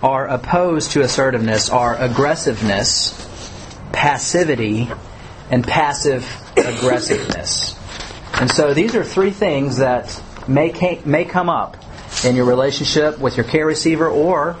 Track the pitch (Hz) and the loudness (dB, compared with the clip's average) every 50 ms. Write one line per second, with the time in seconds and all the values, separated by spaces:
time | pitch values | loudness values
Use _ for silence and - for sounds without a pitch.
0 | - 131 135 131 135 139 135 123 120 - - 175 180 180 165 156 147 - - 151 | 2 2 2 2 0 0 -2 -2 0 0 2 2 4 2 2 0 0 0 2 2
1 | 139 123 - - 135 135 123 117 113 113 110 107 - - - 127 123 120 117 - | 2 2 2 2 2 2 2 2 0 2 2 2 0 2 2 2 2 2 0 0
2 | 127 127 120 123 139 143 160 - - 147 120 101 110 107 98 98 107 - - - | 0 0 2 2 2 2 2 0 0 -2 -2 0 0 0 2 2 2 0 0 0
3 | - - - - - - - - - - - - - - - - - - - - | 0 -2 -4 -8 -14 -14 -14 -14 -14 -14 -14 -16 -16 -16 -16 -16 -10 -6 -2 0
4 | - 147 143 123 - - - 170 180 156 139 120 113 107 107 113 120 120 - - | 2 2 2 0 -2 0 2 2 2 2 2 0 0 0 0 0 -2 -4 -6 -12
5 | - - - - - - - - - - 127 123 120 - - 165 156 143 143 - | -12 -18 -18 -18 -16 -18 -16 -16 -6 0 0 0 2 2 2 2 2 2 0 0
6 | - 151 135 127 120 - - - - - - - - 123 117 110 120 127 120 - | 0 0 0 0 -4 -8 -12 -14 -16 -2 0 0 0 0 -2 0 2 2 2 2
7 | - - - - - - - 82 78 - - - - - - - - - - - | 0 -2 -2 -2 -2 -4 -6 -6 -4 -4 -4 -4 -4 -6 -8 -12 -14 -14 -12 -12
8 | - - - - - - - - 123 127 - - 156 147 139 147 190 233 233 220 | -12 -12 -14 -14 -14 -6 -2 0 0 2 2 4 4 4 4 4 2 2 2 0
9 | 170 - - 190 190 202 196 - 214 190 151 139 139 143 123 120 135 131 123 120 | -2 0 0 2 2 2 2 0 0 0 2 2 0 0 2 2 2 4 2 0
10 | 113 - - - - - - - - - 135 143 156 170 165 - 180 180 170 - | -2 -4 -12 -12 -14 -16 -16 -12 -2 2 2 4 4 2 0 0 0 0 0 -2
11 | - 147 143 156 175 175 - 180 180 175 165 123 98 - - - - - - - | -2 0 0 2 0 0 0 0 0 2 0 0 -2 -4 -8 -16 -18 -18 -16 -16
12 | - - - - - 127 123 127 123 123 123 123 131 143 139 - 147 131 - 156 | -14 -10 -8 0 2 2 4 4 4 4 4 4 2 2 0 0 -2 0 2 2
13 | 151 151 151 151 139 127 - 123 113 - - 156 156 156 156 147 - 160 160 151 | 2 2 0 0 -2 -2 0 0 -2 0 0 0 2 2 0 2 2 0 2 2
14 | 165 160 - 143 151 175 185 156 143 170 170 170 | 2 2 2 2 2 4 2 2 0 -2 -4 -8